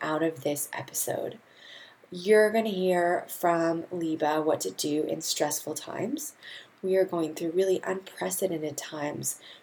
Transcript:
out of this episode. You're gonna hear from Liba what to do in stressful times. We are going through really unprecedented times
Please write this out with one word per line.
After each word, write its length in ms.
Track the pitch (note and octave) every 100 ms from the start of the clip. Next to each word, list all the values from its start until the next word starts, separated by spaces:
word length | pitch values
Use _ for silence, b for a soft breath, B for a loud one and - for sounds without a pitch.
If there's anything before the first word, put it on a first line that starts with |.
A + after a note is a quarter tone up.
out 200 | D#3 D#3
of 220 | E3 D#3+
this 240 | D3 C#3+ -
episode. 640 | - C3+ - - - - - B B B B B B - F3+
You're 360 | F#3 G#3+ G#3+
gonna 180 | A3+ A3
hear 560 | F#3 F#3 F3 F3 F3+ -
from 580 | - F3 E3+ E3 E3 -
Liba 480 | F3+ D#3+ D#3+ D3+ D#3
what 200 | D3+ -
to 80 | F#3
do 340 | - D3+ D3+
in 180 | D3+ D#3+
stressful 520 | - - D3 D3 D3+
times. 600 | D#3 - - G#3+ D#4 - B B B B _
We 120 | F#3+ F#3+
are 100 | F#3
going 280 | E3+ D#3
through 180 | D#3 E3
really 300 | F3+ F#3+ F#3
unprecedented 960 | - F#3+ - - F#3 F#3 F3+ D#3+ D3+ C3+
times 600 | - D3+ D3 C3 C3 - B B